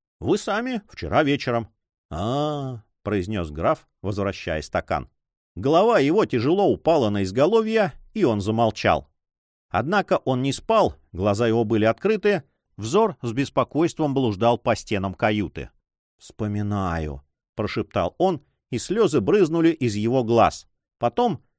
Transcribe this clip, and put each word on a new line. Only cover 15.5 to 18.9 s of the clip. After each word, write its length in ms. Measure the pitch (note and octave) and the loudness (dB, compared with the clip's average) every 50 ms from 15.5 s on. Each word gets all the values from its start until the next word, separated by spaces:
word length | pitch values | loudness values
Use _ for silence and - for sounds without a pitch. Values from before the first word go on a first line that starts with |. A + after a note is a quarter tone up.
| - - C2 - _ _ _ _ _ _ _ _ _ | -6 -12 -14 -16 _ _ _ _ _ _ _ _ _
«Вспоминаю», 1080 | _ - - - - A2 G#2 G#2 G#2 G#2 G2+ G#2 G2+ F#2+ F2 E2 E2 D#2 D2+ C#2 C2+ - _ _ _ _ _ - | _ -20 -16 -10 -6 -6 -4 -4 -4 -4 -2 -2 -2 -2 -2 -4 -4 -4 -6 -8 -12 -16 _ _ _ _ _ -8
прошептал 600 | - G#2 G#2 - A#2+ - - - G#2 F2 - - | -6 -6 -4 -4 -4 -6 -4 -2 -2 -2 -2 -2
он, 280 | - E3 F#3+ F3+ B2+ _ _ _ _ _ - | 0 0 0 -2 -4 _ _ _ _ _ -8
и 80 | C3 | -8
слезы 440 | A2+ - - | -8 -6 -2